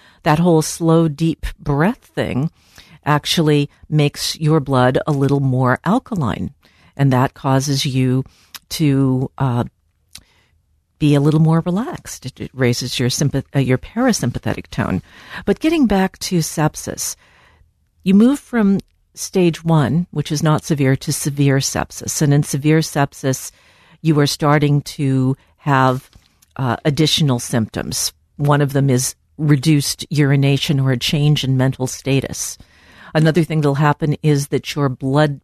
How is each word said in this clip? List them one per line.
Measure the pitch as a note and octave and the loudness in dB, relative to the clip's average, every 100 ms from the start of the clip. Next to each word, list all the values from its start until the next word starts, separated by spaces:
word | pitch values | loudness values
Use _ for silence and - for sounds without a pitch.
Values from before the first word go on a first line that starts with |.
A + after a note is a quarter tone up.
| _ _ | _ _
that | E3+ D3+ | 0 2
whole | F3 D#3+ | 4 2
slow, | - - E3 E3 E3 | 0 -2 2 4 2
deep | C#3+ E3 - - - | 0 -2 -2 -8 -8
breath | D3 C#3+ F3 B3+ | -4 0 0 -2
thing | _ - F2+ G#2 D#3+ - _ - - D#3+ - | _ -6 -4 -2 -4 -6 _ -20 -20 -8 -2
actually | D3 - - D3+ D3 C#3+ _ - | -2 0 0 2 2 0 _ -4
makes | D3+ D3 - - - | 0 0 -2 -8 -4
your | D#3 D#3+ | 0 0
blood | C3+ C3 B2+ C#3+ - | 2 2 2 2 0
a | |
little | C#3+ C3+ C#3 | 0 0 2
more | C3+ B2+ B2+ B2+ | 0 0 0 0
alkaline, | E3 B3 - F#3+ A#2 - F#2 - _ _ _ - | 0 -2 -2 -4 -4 -4 -8 -12 _ _ _ -2
and | C#3 | 2
that | B2+ C3+ | 2 0
causes | - C#3 C3+ C#3+ C#3 C#3+ | -2 -2 0 0 -2 -2
you | C3 B2+ C3 - _ _ - - | -2 0 0 -4 _ _ -20 -12
to, | - D3+ C3+ C3+ C3 C#3 - | -2 0 2 2 0 -4 -4
uh, | C3+ A#2+ - - _ _ _ - _ _ _ _ _ _ _ _ | -2 -2 -4 -8 _ _ _ -20 _ _ _ _ _ _ _ _
be | D3+ | 2
a | C#3+ | 4
little | D3 D#3 | 4 4
more | D#3+ E3 F3 | 4 2 0
relaxed. | F3+ C#4+ - - - C3+ | -4 -6 -10 -16 -14 -14
It, | - | -12
it | - | -12
raises | B2+ B2 A#2+ B2+ - | -2 0 0 -4 -4
your | B2 | -2
sympath-, | - D3 C#3 - | -2 -2 -2 -4
uh, | C#3+ | -2
your | B2+ B2+ | 0 -2
parasympathetic | - A3+ B3+ G#3 A#2+ - G#2+ F#2 - | -4 -2 -2 0 -4 -4 -6 -6 -8
tone. | - - F#2 - - - - F#3+ | -6 -4 -4 -6 -18 -18 -8 -4
But | G3 | -2
getting | D#4+ E4+ A#3+ | 0 2 2
back | G3 F#3+ - | 2 0 -4
to | - F3 | -4 -2
sepsis, | D#3 - D3+ - - - - - _ _ _ _ _ _ _ _ | -2 -2 -2 -4 -10 -10 -10 -12 _ _ _ _ _ _ _ _
you | F#3 | 2
move | G3 A#3+ C#4+ | 4 4 2
from | - A#3+ G3+ G3 - _ _ | -4 0 0 0 -4 _ _
stage | - - F#3+ F3 D#3 | -16 -4 0 0 0
one, | E3 D#3+ E3 D#3 F3 | 0 2 2 0 -2
which | D3+ - | -6 -4
is | D3+ | -2
not | D#3 D3+ | 0 0
severe, | - D3 C3 C3+ | 0 0 0 0
to | - | -2
severe | C#3 D3+ C#3+ C#3 C3+ | -4 -4 0 2 2
sepsis. | - - - - - - | 0 -4 -6 -8 -10 -2
And | D3 | 2
in | C#3+ | 2
severe | D3 C#3+ D3+ D#3+ | 0 -2 0 0
sepsis, | D3+ D3+ C#3 - C#3 B2+ - - _ _ _ _ | 0 -2 -4 -4 -4 -4 -8 -20 _ _ _ _
you | D#3+ D3 | 0 2
are | C#3+ | 0
starting | - D3 D3 D3 C#3+ | 0 2 2 2 0
to | - - C#3 C3 C3 C3+ _ _ | -2 -4 -2 0 0 -2 _ _
have, | D3+ C3+ C3 C3 - _ _ _ _ - | 0 2 2 0 -6 _ _ _ _ -6
uh, | B2+ - D#3 | -4 -2 -2
additional | C3+ D3+ - D3 B2 | 0 0 2 0 0
symptoms. | - A#2+ G#2+ - - - - - _ - | -2 -2 -2 -4 -6 -6 -6 -10 _ -4
One | C#3+ C#3+ | 0 2
of | C#3+ | 2
them | C#3 C#3 | 0 2
is | B2+ C3 - _ - | 0 -2 -8 _ -4
reduced | D3+ D3 D#3+ D3 - - - | 2 2 4 2 0 -6 -4
urination | D3 C#3 C#3+ C#3 C#3 - C#3 | 0 2 2 2 0 0 0
or | C3+ | 0
a | B2 | -2
change | - D3+ D3 D3 | -2 0 2 2
in | C3 C3 | 0 0
mental | C3 B2+ B2+ | 0 -2 -6
status. | - C3 C3+ - - - - _ _ _ - - | -6 -2 -2 -2 -8 -10 -12 _ _ _ -20 -6
Another | D#3+ D#3+ E3 | 0 2 2
thing | D3+ D#3+ | 0 0
that'll | C#3+ C#3 | 0 2
happen | D3+ - D3+ - | 0 0 -2 0
is | D3+ C#3+ C#3+ | 0 0 0
that | C#3 - D3+ | -4 -4 -2
your | C#3 | -2
blood | B2+ C3+ C#3+ D3+ C#3 | -2 -2 2 0 -2